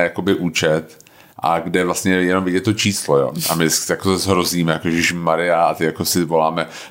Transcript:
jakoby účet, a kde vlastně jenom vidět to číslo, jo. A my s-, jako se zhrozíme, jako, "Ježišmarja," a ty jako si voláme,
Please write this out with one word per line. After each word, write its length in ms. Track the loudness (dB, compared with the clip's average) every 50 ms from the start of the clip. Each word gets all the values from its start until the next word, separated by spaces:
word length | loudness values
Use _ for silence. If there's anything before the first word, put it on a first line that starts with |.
jakoby 340 | 2 0 -2 -2 0 0 0
účet, 680 | 0 0 -2 -2 0 0 2 2 0 -2 -6 -14 -20 -20 -20 -20 -20 -20 -20 _ -4 -2
a 140 | 0 0 0
kde 260 | -2 -2 -2 0 0
vlastně 280 | 0 -2 -2 0 2 2
jenom 320 | 2 2 2 2 0 0
vidět 160 | 0 0 0 0
to 80 | 0 0
číslo, 460 | 0 0 -2 -2 -2 0 0 2 2
jo. 140 | 2 0 -2 -4 -4 -2
A 40 | 0
my 160 | 2 2 2
s-, 200 | 0 0 -2 -2
jako 220 | -4 -2 0 0 0 0
se 0 | 0
zhrozíme, 480 | 0 0 0 0 0 0 0 0 0 0
jako, 160 | 0 0 0
"Ježišmarja," 760 | 0 0 0 0 -2 -2 0 0 0 2 2 2 2 2 2
a 100 | 2 2
ty 100 | 0 -2
jako 200 | -2 -2 -2 -2
si 200 | -2 0 0 0
voláme, 420 | 2 2 2 2 2 0 -2 -4 -6 -8 -16 -12 -6